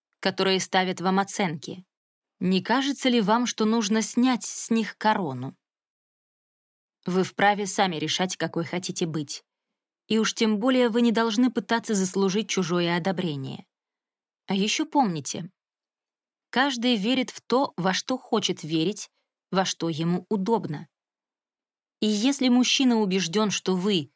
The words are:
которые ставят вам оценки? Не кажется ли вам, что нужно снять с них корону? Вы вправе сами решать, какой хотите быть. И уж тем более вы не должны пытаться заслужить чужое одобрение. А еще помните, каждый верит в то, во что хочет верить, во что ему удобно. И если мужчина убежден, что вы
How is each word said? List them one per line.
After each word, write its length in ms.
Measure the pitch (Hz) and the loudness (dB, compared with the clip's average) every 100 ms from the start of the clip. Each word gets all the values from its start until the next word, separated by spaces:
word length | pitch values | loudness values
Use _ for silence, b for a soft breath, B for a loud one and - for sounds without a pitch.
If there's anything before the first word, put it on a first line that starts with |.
| _ _ | _ _
которые 400 | 196 190 190 190 | -4 0 2 2
ставят 400 | - 190 185 180 | 2 2 0 0
вам 200 | 180 190 | 0 2
оценки? 680 | 196 - 180 143 - 180 - _ _ _ _ - | 0 -2 -4 -4 -10 -14 -18 _ _ _ _ -4
Не 240 | 185 185 | 0 0
кажется 460 | 185 247 269 269 262 | 2 0 0 0 2
ли 120 | 240 | 2
вам, 260 | 196 233 240 | 4 2 0
что 180 | - | 0
нужно 380 | 214 233 196 220 | 0 2 2 0
снять 420 | 214 - 254 240 | 0 2 2 2
с 240 | - - - | -4 -8 -2
них 300 | 226 202 - | -2 -2 -2
корону? 580 | 214 214 165 127 131 - _ _ _ _ _ _ _ _ _ _ _ _ _ _ - | 0 0 -2 -6 -8 -12 _ _ _ _ _ _ _ _ _ _ _ _ _ _ -4
Вы 160 | 180 | -2
вправе 440 | 175 - 202 202 196 | 0 2 2 2 -2
сами 300 | - 190 156 | 0 0 0
решать, 400 | 151 - 185 - | -2 -2 -2 -2
какой 280 | 160 170 | -4 -4
хотите 420 | 165 180 - 180 170 | -4 -6 -6 -4 -4
быть. 380 | 156 143 - - _ _ _ _ _ - | -4 -6 -12 -18 _ _ _ _ _ -2
И 100 | 220 | 0
уж 160 | 214 | 0
тем 240 | - 220 208 | 0 0 2
более 300 | 254 254 240 | 2 2 2
вы 140 | 226 | 4
не 100 | 240 | 2
должны 380 | 220 226 214 254 | 4 2 2 2
пытаться 440 | 233 - 226 226 | 0 -2 -2 0
заслужить 540 | 202 185 196 196 196 214 | 0 0 0 0 0 -2
чужое 480 | - 165 175 170 175 | -2 0 0 0 0
одобрение. 680 | 175 180 180 143 135 - - _ _ _ _ _ _ _ - | -2 -2 -4 -6 -8 -12 -16 _ _ _ _ _ _ _ -4
А 60 | |
еще 300 | 190 208 - | 0 0 0
помните, 680 | 302 294 220 160 - - 165 _ _ _ _ _ _ _ _ _ _ | 0 2 2 0 -6 -10 -12 _ _ _ _ _ _ _ _ _ _
каждый 460 | 240 277 240 247 226 | 0 0 0 0 2
верит 340 | 208 262 - | 2 0 -2
в 100 | - | -8
то, 320 | - 247 277 - | -2 0 0 -2
во 180 | 180 | -2
что 240 | 190 - 254 | -2 -4 -8
хочет 460 | - 220 190 156 | -2 -2 -2 -4
верить, 440 | 151 160 170 208 - _ _ _ _ | -4 -2 -2 -4 -10 _ _ _ _
во 120 | 185 | -2
что 240 | 185 - 165 | -2 -2 -4
ему 380 | 151 170 180 - | -2 0 -2 -2
удобно. 600 | 214 190 226 160 147 - _ _ _ _ _ _ _ _ _ _ _ | -2 0 -2 -2 -8 -12 _ _ _ _ _ _ _ _ _ _ _
И 60 | 214 | -2
если 420 | 208 254 277 254 | 2 0 2 4
мужчина 480 | 247 247 - 262 226 | 4 4 2 4 2
убежден, 500 | 202 190 170 196 208 | 2 0 0 0 0
что 260 | - - 185 | -2 -2 0
вы 340 | 202 185 131 | 2 0 -2